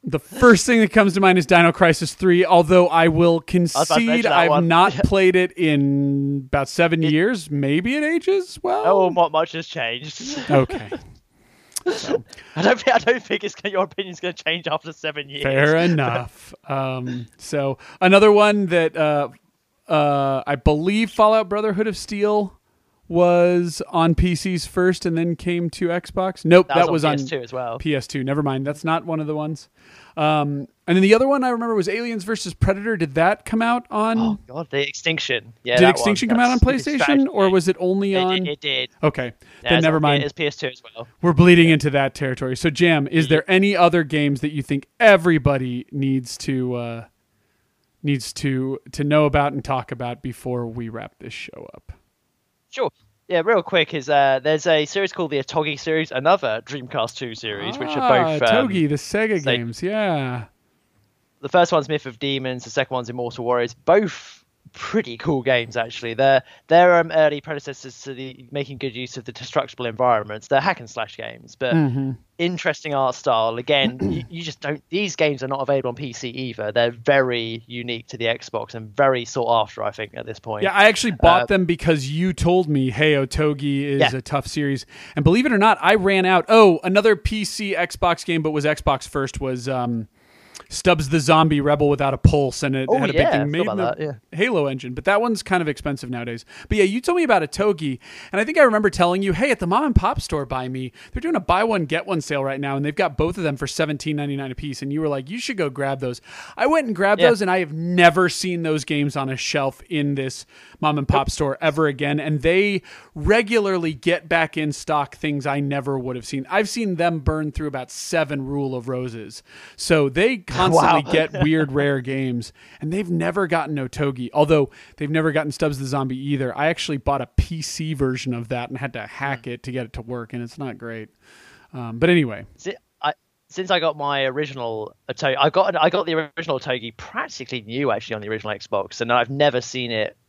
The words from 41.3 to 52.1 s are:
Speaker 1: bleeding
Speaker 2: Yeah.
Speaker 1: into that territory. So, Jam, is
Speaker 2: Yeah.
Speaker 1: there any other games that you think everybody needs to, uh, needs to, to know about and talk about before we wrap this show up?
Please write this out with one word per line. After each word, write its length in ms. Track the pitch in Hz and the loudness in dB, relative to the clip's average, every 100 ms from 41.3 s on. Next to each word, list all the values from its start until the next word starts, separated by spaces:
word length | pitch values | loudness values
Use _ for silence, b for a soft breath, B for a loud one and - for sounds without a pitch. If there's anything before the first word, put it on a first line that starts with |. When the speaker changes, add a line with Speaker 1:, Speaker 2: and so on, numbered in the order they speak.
Speaker 1:
bleeding 360 | 151 180 175 165 | 6 8 8 8
Speaker 2:
Yeah. 60 | |
Speaker 1:
into 160 | 156 147 | 4 2
that 240 | 139 135 | 0 -2
territory. 420 | - 139 127 131 127 | -4 -6 -4 -6 -2
So, 140 | 170 | -4
Jam, 380 | 135 175 156 139 | 2 4 4 2
is 180 | 160 143 | 0 4
Speaker 2:
Yeah. 40 | 156 | 2
Speaker 1:
there 140 | 180 | 4
any 260 | 190 202 190 | 4 4 6
other 280 | 175 175 | 6 4
games 360 | 151 151 147 135 | 0 0 0 0
that 100 | 151 | -4
you 100 | 151 | -6
think 240 | 131 143 - _ | -4 -6 -6 _
everybody 840 | 226 190 170 156 131 135 127 123 - | 6 6 4 0 0 -4 -4 -6 -8
needs 440 | 143 135 135 123 - | -4 -2 -2 -4 -10
to, 360 | - 131 127 | -6 -4 -4
uh, 300 | 120 117 117 117 _ _ _ _ _ _ _ _ _ | -6 -8 -12 -16 _ _ _ _ _ _ _ _ _
needs 300 | 147 139 - | -2 -2 -4
to, 440 | - 143 131 131 135 - | -6 -4 -2 -4 -6 -10
to 120 | - | -6
know 200 | 143 151 147 | 2 4 4
about 260 | 143 143 | 2 0
and 120 | 139 | -4
talk 280 | - 131 117 | -4 -6 -6
about 300 | 123 120 120 | -10 -10 -8
before 440 | 131 117 127 123 117 | -12 -10 -8 -6 -6
we 220 | 117 117 | -8 -10
wrap 260 | 113 104 _ | -12 -14 _
this 140 | - | -18
show 360 | - - - - | -16 -16 -16 -20
up? 180 | - - - _ | -20 -20 -20 _